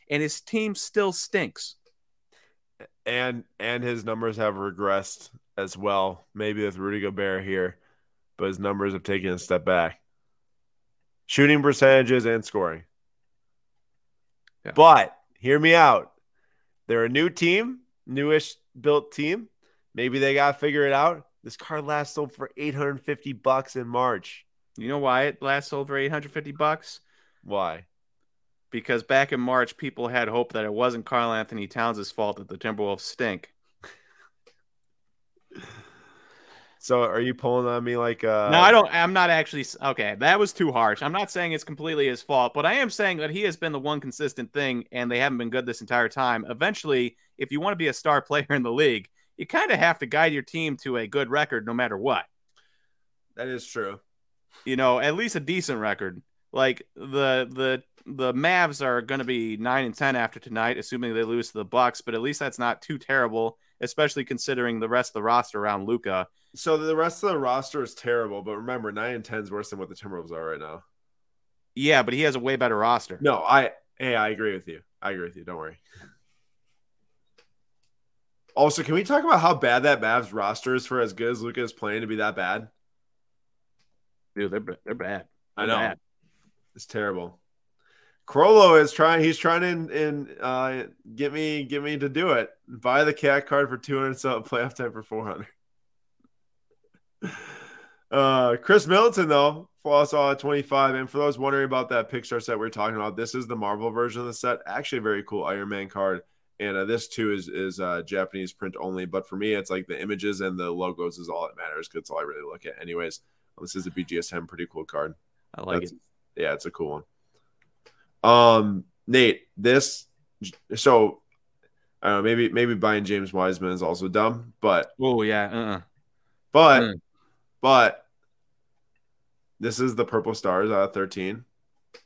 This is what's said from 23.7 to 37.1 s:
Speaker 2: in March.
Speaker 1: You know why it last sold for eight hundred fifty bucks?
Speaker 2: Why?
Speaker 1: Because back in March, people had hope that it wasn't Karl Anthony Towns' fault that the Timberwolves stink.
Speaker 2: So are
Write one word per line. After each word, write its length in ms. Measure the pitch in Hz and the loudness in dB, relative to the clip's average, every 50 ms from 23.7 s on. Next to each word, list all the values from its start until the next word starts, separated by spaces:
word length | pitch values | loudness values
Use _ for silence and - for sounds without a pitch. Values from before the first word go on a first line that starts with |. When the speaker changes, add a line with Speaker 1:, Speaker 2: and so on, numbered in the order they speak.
| - | -8
Speaker 2:
in 120 | 131 123 | -10 -8
March. 580 | 117 120 123 127 123 113 95 - - - - - _ _ _ _ _ _ | -4 -2 0 0 0 0 -2 -6 -12 -18 -20 -20 _ _ _ _ _ _
Speaker 1:
You 100 | - 110 | -12 -8
know 120 | 120 143 143 | -6 -4 -2
why 240 | 139 131 127 131 139 | 0 2 2 2 2
it 180 | 147 - - | 0 -2 -4
last 260 | 139 135 139 143 143 | -2 -2 -2 -2 -4
sold 200 | - 151 139 139 | -6 -8 -8 -6
for 100 | 139 139 | -6 -4
eight 140 | 135 135 143 | -4 -4 -4
hundred 200 | 156 151 147 143 | -4 -6 -8 -10
fifty 220 | - 156 147 143 143 | -10 -12 -10 -10 -4
bucks? 480 | 147 151 151 156 156 - - - - _ _ _ _ _ _ _ _ - | -2 0 0 0 -2 -8 -14 -20 -20 _ _ _ _ _ _ _ _ -10
Speaker 2:
Why? 420 | 92 101 98 92 85 80 85 90 _ _ _ _ _ _ _ _ _ _ _ _ _ _ _ _ _ | -6 -4 -2 -2 -4 -4 -8 -12 _ _ _ _ _ _ _ _ _ _ _ _ _ _ _ _ _
Speaker 1:
Because 320 | - 117 - - 123 117 104 | -10 -8 -4 -4 -4 -2 0
back 300 | - 135 135 139 139 143 | 0 2 2 2 0 -2
in 60 | 127 | -2
March, 340 | 123 127 127 127 123 113 - | -2 0 0 0 0 0 -4
people 320 | - 151 135 - - 120 | -8 -10 -10 -8 -6 -6
had 220 | 117 127 123 117 107 | -2 -2 -2 -2 0
hope 240 | 110 120 120 120 - | 0 0 -2 -2 -2
that 100 | 110 107 | -4 -4
it 80 | 107 104 | -4 -2
wasn't 320 | 110 123 127 120 117 107 | 0 0 0 -2 -4 -6
Karl 280 | - 131 120 117 117 113 | -2 -2 0 0 0 -2
Anthony 340 | 110 107 - 113 110 101 | -4 -4 -6 -8 -10 -10
Towns' 420 | 98 - 120 113 117 113 104 98 - | -8 -4 -2 -2 -2 -2 -4 -8 -8
fault 280 | - - 110 104 101 | -6 -4 -4 -4 -4
that 100 | - 95 | -6 -10
the 100 | - - | -14 -12
Timberwolves 440 | - - 117 107 104 104 101 98 95 | -8 -8 -6 -4 -4 -4 -4 -4 -6
stink. 520 | - - - - 127 110 95 - - - _ _ _ _ _ _ - - - _ _ _ _ _ _ _ _ _ _ _ _ _ _ _ _ _ _ _ _ _ _ _ _ _ _ _ _ _ _ _ - - - - - - - - - - - _ _ _ _ _ _ _ _ - - - - _ _ _ | -8 -10 -6 -4 -4 -4 -4 -6 -10 -18 _ _ _ _ _ _ -20 -20 -20 _ _ _ _ _ _ _ _ _ _ _ _ _ _ _ _ _ _ _ _ _ _ _ _ _ _ _ _ _ _ _ -20 -20 -20 -20 -20 -20 -20 -20 -20 -20 -20 _ _ _ _ _ _ _ _ -20 -20 -20 -20 _ _ _
Speaker 2:
So 220 | - - 127 123 120 | -2 0 2 2 2
are 180 | 107 | 2